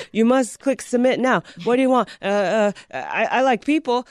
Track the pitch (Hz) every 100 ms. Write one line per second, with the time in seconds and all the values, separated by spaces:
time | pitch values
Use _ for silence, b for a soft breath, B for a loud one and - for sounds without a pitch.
0 | - 202 226 262 240 - - 262 - 247
1 | 247 202 254 208 - B 180 247 262 254
2 | 196 B 196 202 185 214 208 - B 131
3 | 76 170 220 220 269 226 - 302 302 240
4 | 247